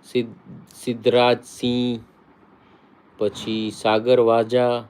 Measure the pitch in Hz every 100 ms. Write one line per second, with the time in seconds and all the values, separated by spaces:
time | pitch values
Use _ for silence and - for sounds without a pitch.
0 | - 127 113 - - - - - - 120
1 | 123 120 123 120 - - 123 123 123 117
2 | - _ _ _ _ _ _ _ _ _
3 | _ _ 107 - - 110 110 104 110 110
4 | 117 123 113 113 110 123 123 120 113